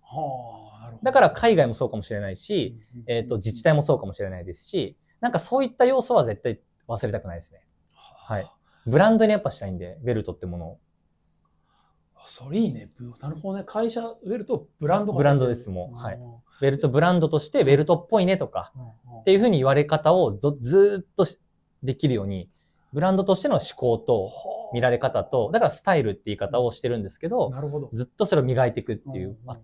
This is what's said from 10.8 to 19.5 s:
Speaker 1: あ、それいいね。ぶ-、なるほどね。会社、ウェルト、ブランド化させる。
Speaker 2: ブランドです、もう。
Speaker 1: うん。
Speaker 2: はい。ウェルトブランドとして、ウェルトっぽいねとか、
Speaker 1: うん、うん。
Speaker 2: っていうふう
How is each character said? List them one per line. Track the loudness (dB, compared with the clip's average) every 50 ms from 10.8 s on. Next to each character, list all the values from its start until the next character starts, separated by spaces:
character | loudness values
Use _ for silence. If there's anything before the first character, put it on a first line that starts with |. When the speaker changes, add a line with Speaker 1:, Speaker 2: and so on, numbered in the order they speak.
| _ _ _ _ _ _ _ _ _ _ _ _ _ _ _ _ _ _ _ _ _ _ _ _ _ _ _
Speaker 1:
あ、 | _ -20
そ | -20 -18 -16 -10 -6
れ | -2 0
い | 0
い | 0 -2
ね。 | -6 -12 -18 _ -18
ぶ-、 | -16 -16 -16 -12
な | -10 -10
る | -10
ほ | -10 -8 -8 -8
ど | -8
ね。 | -8
会 | -8 -4 -4 -4 -2
社、 | -4 -6 -8
ウ | -10 -12 -12 -8
ェ | -8 -6 -6
ル | -6
ト、 | -4 -6 -6 -6 -8 _ -4
ブ | -2 0
ラ | 2 2
ン | 0
ド | 0 0
化 | 2
さ |
せ |
る。 |
Speaker 2:
ブ | 4
ラ | 4 4
ン | 4
ド | 2 0
で | -2
す、 | -4 -6 -8
も | -8 -8 -8 -10 -12
う。 |
Speaker 1:
う | -12
ん。 | -10
Speaker 2:
は | -10 -10
い。 |
ウ | -12 -14 -16 -20 -20 _ _ _ -2 0
ェ | 0
ル | 0 2
ト | 0 0
ブ | 2 4
ラ | 4 4 4
ン | 4
ド | 2 2
と | 0 -2
し | -2 -2
て、 | 0 2
ウ | 4
ェ | 6 6
ル | 4 4
ト | 4 0
っ | 0 0 0
ぽ | 2 2
い | 4
ね | 4 2 0
と | -2 -4
か、 | -6 -8 -10 -10 -12
Speaker 1:
う | -18
ん、 | -18 -18 -18 _ _ -20 -16
う | -2
ん。 |
Speaker 2:
っ | 2
て | 4 4
い |
う | 6
ふ | 6
う | 4